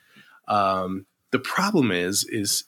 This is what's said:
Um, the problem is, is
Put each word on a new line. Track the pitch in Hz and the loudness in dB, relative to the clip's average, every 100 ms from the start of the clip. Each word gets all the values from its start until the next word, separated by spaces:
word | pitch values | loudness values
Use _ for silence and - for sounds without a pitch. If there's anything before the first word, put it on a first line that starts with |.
| _ - - - - | _ -20 -20 -14 -2
Um, | 104 98 95 92 95 - _ _ | 2 2 0 -2 -6 -10 _ _
the | - | -2
problem | - - 196 196 117 | -2 -2 2 2 2
is, | 90 87 104 | 2 0 -2
is | - 113 101 - | -2 -4 -2 -4